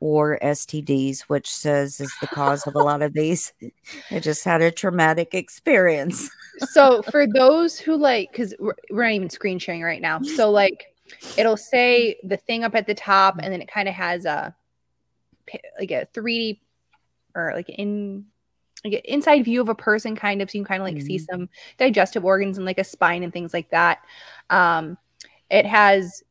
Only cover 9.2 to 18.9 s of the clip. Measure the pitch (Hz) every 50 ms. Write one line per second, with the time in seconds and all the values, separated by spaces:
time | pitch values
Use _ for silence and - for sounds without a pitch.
9.2 | 190 170 - - - 202 185 180 - - 175 170 165 165 165 160 170 160 160 160
10.2 | 269 294 311 302 226 214 208 208 202 190 190 - - - _ _ _ - - -
11.2 | - - - - 220 226 220 214 - - - 247 247 247 247 240 233 226 185 -
12.2 | - 190 202 - _ - 233 233 233 226 208 226 208 - 214 - - - 196 196
13.2 | 190 196 190 175 156 190 190 175 - - - 208 202 196 185 180 185 175 180 175
14.2 | 180 165 151 147 147 - 175 _ _ _ _ _ _ _ _ _ _ _ _ _
15.2 | _ _ _ _ - - - - - - - - 196 185 160 127 - - - -
16.2 | 214 240 233 233 226 220 208 - _ _ _ _ _ _ _ _ _ _ _ _
17.2 | _ _ - - 170 160 - - 180 - - - 202 208 208 208 208 202 196 196
18.2 | 202 208 _ _ _ _ _ _ _ _ _ - - 220